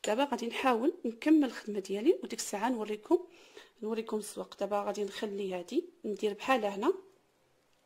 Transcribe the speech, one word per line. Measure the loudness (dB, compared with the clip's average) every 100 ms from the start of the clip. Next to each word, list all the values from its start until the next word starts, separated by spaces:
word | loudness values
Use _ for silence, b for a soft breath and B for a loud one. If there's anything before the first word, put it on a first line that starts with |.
| 0
دابا | 0
غادي | 2 0 -2
نحاول | 0 2 4 2 0 -6
نكمل | -2 6 6
الخدمه | 6 -2 -6 -6
ديالي، | -4 2 4 2
وديك | 0 -8
الساعه | -6 -2 0
نوريكم، | -2 -2 -6 2 2 2 B B B B _
نوريكم | -4 -4 -2 -4
السواق. | -4 -10 -12 -6
دابا | -2 0
غادي | -2 -2
نخلي | -4 -4 -6 -4 -4
هادي | -4 -2 -4 -4 _ -6
ندير | -2 -2
بحال | -2 2 2 2
هنا، | 0 0 0 -6 _ _ _ _ _ _ _